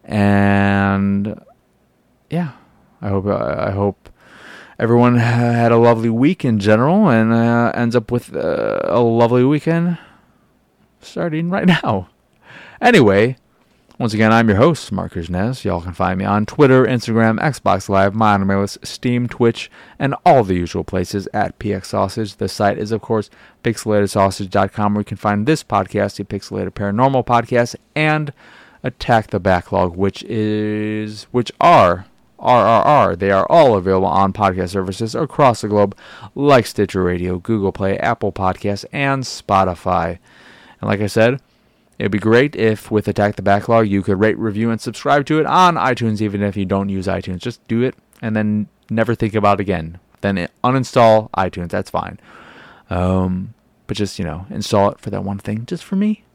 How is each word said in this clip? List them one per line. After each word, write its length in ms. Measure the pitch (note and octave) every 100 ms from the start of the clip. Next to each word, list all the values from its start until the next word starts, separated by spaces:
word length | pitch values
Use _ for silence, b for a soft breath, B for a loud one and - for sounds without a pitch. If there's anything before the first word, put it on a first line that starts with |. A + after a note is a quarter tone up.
| -
And, 1300 | G#2 G2+ G2+ G2+ G2+ G2+ G2 G2 G2 G2 G2 G2+ - _ _ _ _ _ _ _ _ _
yeah, 220 | D#3+ E3 b b b b _
I 80 | G#2+
hope, 160 | G2 G2
uh, 300 | G2+ A#1 -
I 140 | -
hope 380 | G2 G2+ G2 - B B B B B B -
everyone 380 | A2+ A#2+ B2 B2
ha-, 80 | A#2
had 480 | A#2+ A#2+ A#2 A#2
a 40 | A#2
lovely 320 | A#2 A2+ A#2
week 360 | A2+ C#3 F#3+ C3+
in 140 | A2
general 500 | G2+ G#2+ C3 F#3+ G#3
and, 240 | A2+ A2+
uh, 400 | A#2 A#2 A#2 A#2+ -
ends 180 | A#2+
up 160 | A#2+ A2
with, 240 | A#2+ -
uh, 460 | - E2 D2+ G#1+ G1+ G1+
a 160 | A2
lovely 420 | A#2+ A2+ A#2 B2
weekend 540 | C3 D3+ D#3+ E3 E3+ E3+ b b b b b b _ _ _ _
starting 480 | - - E3+ D#3 E3+
right 180 | F#3+ F#3
<laughs> 160 | D#3+
now. 240 | - G2+ F#2 _ _ _ B B B B B3+
Anyway, 500 | A3+ A2 G2 A#2 C3 _ _ _ _ _ _
once 160 | A#2
again, 180 | G#2+ A2
I'm 160 | A2+ A2+
your 120 | G2
host, 320 | D3 D#3 -
Mark 220 | F#2+ F2+
Kuznez. 500 | - E2 F2+ G#2+ C3
Y'all 180 | - F2
can 140 | E2+ F2
find 240 | F#2 F#2
me 60 | G2+
on 200 | G#2 G#2+
Twitter, 400 | - C#3 C3 B2+
Instagram, 540 | B2 - A2+ A2+ A2+
Xbox 500 | D#3 B2+ G2+ F#2+ -
Live, 240 | G2 G2
My 220 | G#2+ A2 G2+
Anime 240 | G2 G2
List, 160 | G2 - -
Steam, 420 | - B2+ B2 A#2+
Twitch, 440 | - A#2 - - B B B
and 160 | C3+ C#3
all 200 | F3 C#3+
the 100 | G2+
usual 300 | F2+ F2 F#2
places 440 | E2+ F#2+ F2+ G2+ F#2
at 240 | G#2 F#2+ -
P 160 | G#2
X 160 | G#2 -
Sausage. 460 | G#2 G2 A#2 G#2+ -
The 120 | G2+
site 300 | - G#2 F2
is, 140 | G#2
of 100 | A2
course, 300 | - A2 G#2 b b b
pixelatedsausage 880 | A#2+ A2+ A2 G#2 G2+ G#2+ G2 - G2
dot 200 | G2+ G2
com, 220 | - G2+
where 80 | G#2
you 40 | G2+
can 120 | G2+
find 300 | G#2+ G#2 A2
this 160 | D#3
podcast, 540 | - G2+ F#2+ G#2 G2+ -
the 80 | G2+
Pixelated 480 | G2+ - G2+ F#2+
Paranormal 520 | - G2+ G2+ C3+ C3+ A#2
Podcast, 500 | A#2+ A#2 A#2+ A#2+ - _ -
and 360 | D#3 D3+ D3 - B B B B
Attack 480 | - - - A2+ G#2+
the 80 | G2+
Backlog, 560 | F#2 F2+ - G2 F#2 F2
which 260 | G2 -
is, 1000 | G#2 A2+ G#2+ G#2+ G#2+ G#2+ G#2+ G#2+ G#2+ G#2+ -
which 200 | B2 A#2 -
are, 460 | E3 D#3+ F#2 F2 - _ _ _
R 300 | - B2 G#2
R 160 | A2+
R. 320 | - D3 F#2+ F2+
They 160 | G2
are 160 | G2 F2+
all 260 | E3+ C#3+ G#2
available 300 | F2+ F#2+ F#2+
on 260 | F#2+ G2
podcast 380 | F#2+ G2+ F#2 F2+
services 460 | G2 F#2 F#2+ A2+ A#2
across 460 | D3+ - C#3 A2+
the 80 | G#2+
globe, 280 | G#2 G2+ - B B G#2 -
like 320 | C#3+ C3 -
Stitcher 340 | - G2+ G2
Radio, 380 | F2+ F2+ F2+ F2+
Google 320 | F2 A2 G2
Play, 260 | - G2 -
Apple 340 | A#2 A#2 G#2
Podcasts, 540 | F#2 F#2+ F2+ G2+ G2+ -
and 300 | - C#3 C3+
Spotify. 960 | B2+ - - G2 F#2 F2 F#2 F2+ E2+ F2+ B B B B B B
And 80 | G#2
like 140 | G2+
I 60 | G#2
said, 340 | A#2 A2+ C3+ _ _ _ _ _ _
it'd 140 | G#2+
be 80 | G2+
great 380 | A2 A#2 C#3+ -
if, 340 | A2 G#2+ -
with 160 | G#2+ G2+
Attack 300 | G#2 G#2 G2+
the 40 |
Backlog, 460 | F#2+ G2+ - A2+ G#2+
you 160 | G2
could 160 | G2 F#2+
rate, 180 | A2 -
review, 320 | A2+ G2+ A2+
and 120 | A2+
subscribe 440 | - G#2+ C#3+ C#3+ C3+
to 120 | D#3
it 60 | D3+
on 300 | F3 F#3 E3
iTunes, 440 | B2 A#2+ A2+ G#2+
even 240 | G#2+ G2+
if 140 | G2+ G2+
you 80 | F#2+
don't 240 | G2 G2
use 180 | F#2+ F#2
iTunes. 300 | F#2 - F2+
Just 280 | A#2+ - _
do 140 | A2+
it, 120 | B2+ - _ _
and 140 | A2+ A2
then 320 | G#2+ G#2 G#2 _ _
never 260 | A2+ A2+ A#2
think 180 | A2
about 280 | G#2+ G2+ G2+
it 20 |
again. 340 | G2 F2 D#2+ F2 _ _
Then 180 | G2+ G2
it, 140 | F2 _
uninstall 680 | B2 C3 A#2+ C3+ A#2 A2 G#2+
iTunes. 380 | - F#2 F2 F2
That's 200 | G2 F#2+
fine. 300 | E2+ - - B B B B B B _
Um, 640 | F2+ F2+ F#2 F#2 F#2 G2+ - _ _ -
but 80 | G#2+
just, 240 | G2+ -
you 60 | F2
know, 200 | D#2+ F#2+
install 420 | - G#2 G#2+ G2+
it 80 | -
for 100 | -
that 140 | G2
one 140 | F#2+ G2+
thing, 280 | - G#2+ A#2+
just 200 | F3 -
for 100 | F#3+
me. 300 | G#3+ G#3+ _